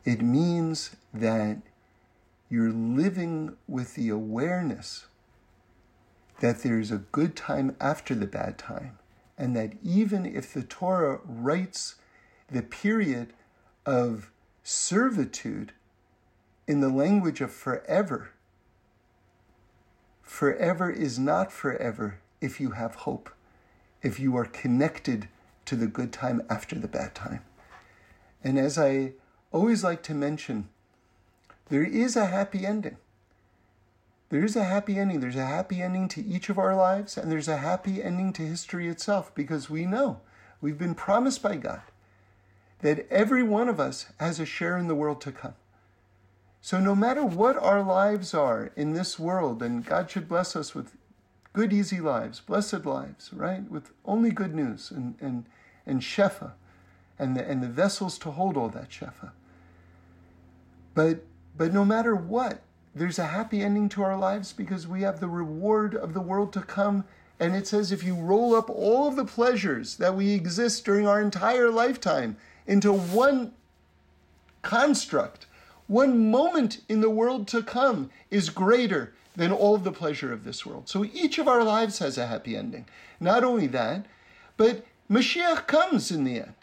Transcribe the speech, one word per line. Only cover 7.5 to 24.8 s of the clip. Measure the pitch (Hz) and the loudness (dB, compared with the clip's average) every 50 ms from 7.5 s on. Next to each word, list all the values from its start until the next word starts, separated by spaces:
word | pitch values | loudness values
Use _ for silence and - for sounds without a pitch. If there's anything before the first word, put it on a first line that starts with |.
| 143 143 135 135 - - | -4 -2 -2 -2 -4 -4
after | - 139 151 151 - - 131 | -4 -4 -4 -4 -4 -6 -4
the | 110 101 | -4 -4
bad | - - - - - - | -4 -4 -6 -6 -6 -8
time, | - - - - - - 131 107 - _ _ _ _ _ _ _ | -12 -14 -12 -12 -12 -12 -14 -18 -20 _ _ _ _ _ _ _
and | - 139 127 123 | -6 -4 -2 -2
that | 117 110 107 - - | -2 -2 -4 -8 -8
even | - 170 175 202 220 202 208 196 185 | -4 0 2 2 2 2 0 -2 -2
if | - - 135 135 - - | -4 -6 -8 -10 -8 -8
the | 143 127 | -10 -10
Torah | - - - 180 180 185 185 165 143 135 - - | -10 -10 -4 -2 0 2 2 2 0 0 -4 -8
writes | 165 120 113 120 135 156 180 185 185 - - - - - _ _ _ _ _ _ _ _ _ _ _ | -12 -10 -4 -2 0 0 0 -2 -4 -8 -10 -12 -12 -14 _ _ _ _ _ _ _ _ _ _ _
the | 135 120 | -6 -6
period | 117 - - - - 202 220 226 208 156 131 120 120 117 - _ _ _ _ _ _ _ _ _ _ | -6 -6 -12 -4 0 0 2 2 2 0 0 -4 -6 -10 -14 _ _ _ _ _ _ _ _ _ _
of | 143 135 123 123 120 113 110 104 - _ _ _ _ _ _ _ | 0 2 2 2 0 -2 -6 -10 -16 _ _ _ _ _ _ _
servitude | - - - - - 180 202 247 262 233 185 131 - - - - 113 104 101 107 - - _ _ _ _ _ _ _ _ _ _ _ _ _ _ _ _ _ _ | -6 -4 -4 -2 0 2 2 2 2 2 0 -2 -2 -4 -10 -8 -8 -8 -8 -10 -12 -14 _ _ _ _ _ _ _ _ _ _ _ _ _ _ _ _ _ _
in | - 151 143 | -2 0 2
the | 139 135 | 2 2
language | 131 135 143 175 202 208 185 165 143 - | 2 2 4 4 4 4 2 0 -2 -2
of | 139 117 | -6 -8
forever, | - - - 135 123 120 - - 151 185 208 180 135 113 - - - _ _ _ _ _ _ _ _ _ _ _ _ _ _ _ _ _ _ _ _ _ _ _ _ _ _ _ _ _ _ _ _ _ _ _ _ _ | -8 -8 -6 -4 -4 -4 -4 0 0 0 0 0 -4 -8 -8 -14 -20 _ _ _ _ _ _ _ _ _ _ _ _ _ _ _ _ _ _ _ _ _ _ _ _ _ _ _ _ _ _ _ _ _ _ _ _ _
forever | _ - - - 151 143 - - 185 170 185 165 185 175 | _ -18 -6 0 0 0 0 2 0 0 0 0 -2 -4
is | - - 156 139 117 | -2 -2 -4 -4 -2
not | 123 131 143 156 180 190 190 | -2 0 0 2 0 0 -2
forever | - - - 143 123 - - 120 107 117 113 104 98 - _ _ _ _ | -6 -6 -4 -4 -2 -2 -4 -4 -4 -4 -8 -8 -8 -12 _ _ _ _
if | - 135 - - | -8 -8 -6 -4
you | 139 123 | -6 -6
have | 104 110 117 113 - | -4 -4 -8 -8 -8
hope, | - - - 131 - - - - _ _ _ _ _ _ _ _ _ _ _ _ _ - | -8 -8 -8 -8 -8 -10 -16 -20 _ _ _ _ _ _ _ _ _ _ _ _ _ -6
if | 135 - - | -6 -4 -2
you | 135 135 123 | -2 0 0
are | 123 117 | 0 -2
connected | 113 - - - 131 120 127 | -4 -8 -6 -2 2 2 4